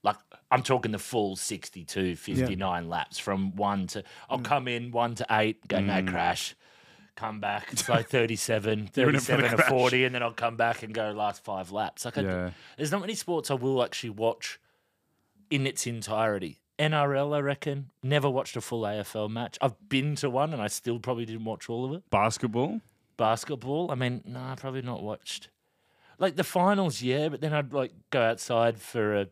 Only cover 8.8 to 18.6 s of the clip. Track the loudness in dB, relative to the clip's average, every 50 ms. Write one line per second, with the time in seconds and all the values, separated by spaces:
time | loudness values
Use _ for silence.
8.8 | -2 -4 2 4 4 6 6 4 2 2 4 4 4 4 6 4 4 4 6 6
9.8 | 4 4 6 4 2 2 0 -2 -4 -4 -4 -2 -2 -2 2 2 2 2 2 -2
10.8 | -6 -6 -4 -2 -2 -2 -2 -2 -2 -2 -4 -6 _ -8 -6 -6 -6 -6 -4 -4
11.8 | -4 -4 -6 -8 -10 -6 -4 -2 0 0 0 -2 -2 -4 -8 -10 -20 -20 -8 -6
12.8 | -4 -2 -2 -2 -2 -4 -6 -6 -4 -2 -2 -2 0 0 -2 0 2 2 4 2
13.8 | 2 2 0 -8 -8 -8 -4 0 0 0 0 0 -8 -12 -12 -12 _ _ _ _
14.8 | _ _ _ _ _ _ _ _ _ _ _ _ -6 _ 0 0 0 0 -2 -4
15.8 | -6 -6 -6 -6 -6 -4 0 2 2 2 2 0 -4 -8 -10 _ _ _ _ -2
16.8 | 0 2 2 2 2 2 2 0 0 0 0 0 0 0 -2 -2 -4 -4 -4 -4
17.8 | -8 -12 _ _ -2 2 2 4 4 4 2 0 -2 -2 -6 -8